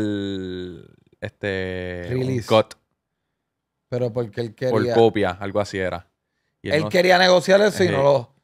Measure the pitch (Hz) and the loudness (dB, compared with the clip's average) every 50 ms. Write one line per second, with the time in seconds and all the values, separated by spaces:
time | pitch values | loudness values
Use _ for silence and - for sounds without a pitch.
0 | 107 104 104 101 101 98 98 95 95 92 90 92 90 90 85 73 50 50 50 _ | 0 -2 -2 -4 -4 -6 -6 -8 -8 -8 -10 -10 -10 -12 -14 -16 -20 -20 _ _
1 | _ _ _ _ - 104 - _ - 101 95 95 92 92 92 92 90 90 90 87 | _ _ _ _ -14 -14 -12 _ -6 -6 -4 -4 -6 -6 -6 -8 -8 -8 -10 -10
2 | 87 87 123 127 131 131 131 120 104 - 113 110 107 - - _ _ _ _ _ | -8 -6 -6 -4 -4 -4 -4 -6 0 4 4 4 4 2 -6 _ _ _ _ _
3 | _ _ _ _ _ _ _ _ _ _ _ _ _ _ _ _ _ _ 127 123 | _ _ _ _ _ _ _ _ _ _ _ _ _ _ _ _ _ _ -4 -2
4 | 123 120 110 127 120 113 - 123 117 110 104 _ 135 127 117 110 107 120 117 117 | -2 -2 -2 -4 -6 -6 -6 -8 -8 -8 -8 _ -2 0 2 2 2 2 4 6
5 | 117 113 92 107 98 90 87 95 101 98 98 104 101 - - 95 92 90 87 85 | 4 6 4 2 0 0 -2 -4 -8 -4 -2 -2 -2 -2 -4 -4 -4 -4 -6 -8
6 | - _ _ _ _ _ _ _ _ _ _ _ - 95 127 156 - 107 - 180 | -12 _ _ _ _ _ _ _ _ _ _ _ -6 -2 -2 -2 -2 0 0 2
7 | 175 180 180 175 185 180 180 180 - 185 190 202 208 208 - - 190 175 151 139 | 4 4 4 4 4 4 4 2 4 4 4 4 4 2 2 0 0 0 2 2
8 | 139 143 143 127 117 - _ _ | 2 2 2 2 -2 -6 _ _